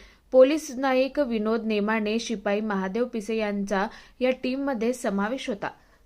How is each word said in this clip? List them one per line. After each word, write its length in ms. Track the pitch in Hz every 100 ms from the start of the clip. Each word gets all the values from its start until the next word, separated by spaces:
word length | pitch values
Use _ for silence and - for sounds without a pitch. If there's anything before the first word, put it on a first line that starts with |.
| - - _
पोलीस 420 | 254 269 311 302 247
नाईक 420 | 269 254 269 294
विनोद 440 | 262 226 214 226
नेमाणे, 560 | 220 208 208 220 208 226
शिपाई 400 | 226 214 208 202
महादेव 460 | 214 196 190 214 240
पिसे 300 | 226 208 220
यांचा 520 | 208 202 196 196 214 - - -
या 100 | 247
टीममध्ये 640 | 254 254 262 277 240 226
समावेश 560 | 247 233 196 208 262 -
होता. 200 | 196 151 - _ _